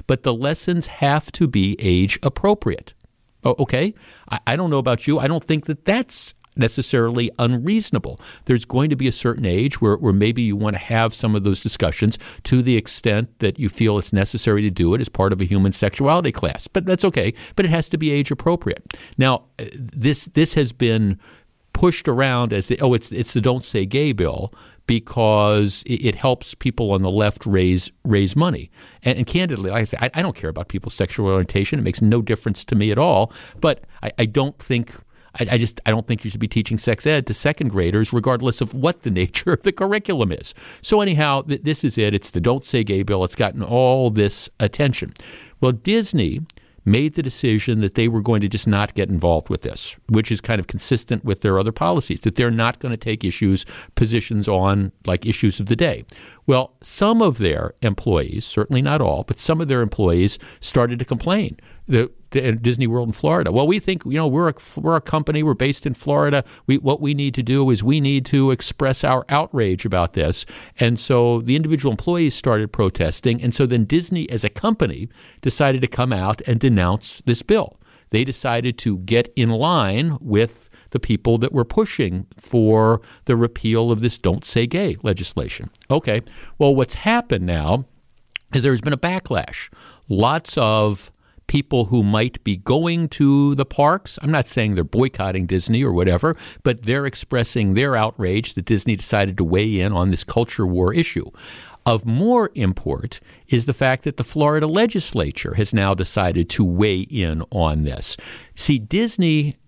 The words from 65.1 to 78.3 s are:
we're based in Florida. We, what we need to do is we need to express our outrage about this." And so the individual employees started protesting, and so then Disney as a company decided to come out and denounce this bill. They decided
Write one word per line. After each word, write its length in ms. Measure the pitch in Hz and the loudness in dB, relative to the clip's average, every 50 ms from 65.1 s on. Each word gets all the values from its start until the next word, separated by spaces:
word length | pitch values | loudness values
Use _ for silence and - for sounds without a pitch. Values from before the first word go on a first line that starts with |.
| - 156 147 - 147 151 | -2 -2 0 0 -2 0
we're 120 | 151 156 123 | 2 0 2
based 320 | - 131 139 139 - - | 2 0 -2 -2 -2 -4
in 80 | 147 120 | -6 -6
Florida. 500 | - - 143 143 147 147 143 143 139 - - - - _ | -4 -2 0 2 2 2 2 2 0 -2 -4 -12 -8 _
We, 120 | - 139 139 | 0 0 2
what 220 | - 135 147 147 | 2 0 0 0
we 140 | 147 143 147 | 0 -2 -2
need 200 | 143 139 139 120 | -2 -2 -2 -2
to 80 | 131 120 | -4 -2
do 260 | 117 131 139 135 131 | 0 2 2 4 4
is 120 | 120 98 | 2 2
we 200 | 104 123 147 156 | 2 2 2 2
need 240 | 139 139 143 135 131 | 2 2 0 0 0
to 260 | - 143 139 135 135 | 0 2 2 4 4
express 540 | 131 - - - - - 143 131 127 - - | 2 0 -2 -8 -4 -2 0 0 0 0 0
our 200 | 135 131 127 - - | 0 0 0 0 0
outrage 560 | 143 147 165 - - 131 110 95 92 92 - | 0 0 0 0 0 0 0 0 0 -2 -2
about 260 | 107 92 90 85 85 | -2 0 0 0 0
this." 340 | - 85 - 90 - - - - - - - - - - | 0 0 0 0 0 -4 -6 -10 -14 -20 -20 -20 -4 0
And 180 | 123 117 120 107 | 0 2 2 0
so 400 | - - 131 120 120 120 120 113 | 0 2 2 4 4 4 2 0
the 160 | 117 120 131 | 0 0 0
individual 360 | 156 160 151 160 139 135 135 | 0 2 0 0 0 2 0
employees 440 | 110 - - 170 175 175 165 139 - | -2 0 -2 -2 0 2 2 0 0
started 380 | - - 131 113 107 107 104 - | 0 0 0 2 2 0 -2 0
protesting, 680 | - 104 95 - - 85 78 - - - 127 117 120 | 0 0 0 2 0 -2 -2 -2 -2 0 0 0 2
and 140 | 113 120 - | 0 -2 0
so 100 | - 139 | 2 2
then 200 | 117 123 113 107 | 2 2 2 2
Disney 440 | 101 143 175 170 - 180 170 160 - | 2 2 0 0 0 -4 -4 -4 -4
as 140 | - 175 - | -4 -4 -4
a 60 | 107 | -4
company 580 | - - - 226 220 - - 101 - - 110 - - - - - - _ | -6 -2 -2 -2 0 0 0 -2 -2 -6 -10 -12 -12 -18 -20 -20 -20 _
decided 400 | - 131 - - 147 139 135 127 | -4 -4 0 2 2 2 2 2
to 80 | 127 - | 0 -2
come 240 | - - 123 131 | -2 -2 0 0
out 300 | 113 92 92 101 107 - - | 0 0 0 0 -2 -2 -2
and 140 | - 117 113 | 0 0 2
denounce 640 | 131 131 113 95 87 87 98 110 - - - - - | 4 4 4 4 4 4 2 0 -4 -8 -14 -4 -2
this 160 | 120 117 - | 0 0 0
bill. 380 | - - 208 214 - - - _ _ _ _ _ _ _ | 2 2 2 2 2 -2 -8 _ _ _ _ _ _ _
They 160 | - 110 127 | 0 0 0
decided 520 | 135 | 0